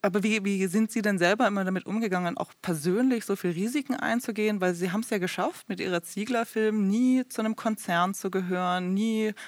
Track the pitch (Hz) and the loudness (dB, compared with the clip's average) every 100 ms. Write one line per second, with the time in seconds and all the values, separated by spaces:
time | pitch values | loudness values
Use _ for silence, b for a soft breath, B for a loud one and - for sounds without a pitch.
0 | 202 190 208 214 196 196 190 190 220 226 | 2 2 2 0 0 0 0 2 0 0
1 | 214 196 175 214 233 202 185 190 - 208 | 0 4 4 4 2 2 0 -2 -2 -2
2 | 226 185 175 - - - - 160 156 185 | 0 0 -2 -4 -8 -6 -4 -2 0 2
3 | 262 240 - 196 180 170 214 285 269 254 | 2 2 -2 -4 -2 -2 -2 -2 -4 -4
4 | - 233 - 214 214 208 185 175 180 190 | 0 -2 -2 -2 0 2 0 0 -2 -2
5 | 233 214 175 - 208 - - 185 185 175 | -2 -2 -2 -2 -4 -6 -10 -4 -2 -2
6 | 170 - 214 240 226 220 220 214 196 214 | -2 -8 -2 -2 0 0 2 2 2 4
7 | 254 254 247 - 220 220 233 220 - 170 | 4 4 0 -2 -2 0 -2 -2 0 2
8 | 180 196 196 185 180 180 180 180 180 190 | 2 0 -2 -2 0 0 0 0 0 0
9 | 220 220 214 208 | 0 0 -2 -4